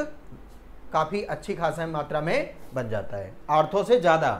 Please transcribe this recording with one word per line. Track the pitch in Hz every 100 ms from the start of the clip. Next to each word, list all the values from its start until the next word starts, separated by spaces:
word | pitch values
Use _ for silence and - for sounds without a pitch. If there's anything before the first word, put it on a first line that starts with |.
| 302 - - - - - - - -
काफ़ी | 160 156 202
अच्छी | 208 151 -
खासी | 170 165 156 165
मात्रा | 156 147 151
में | 156 233 - - -
बन | 127 117
जाता | 107 98 101
है | 95 - -
आर्थो | 156 151 196
से | 196 247
ज़्यादा। | 170 160 143 101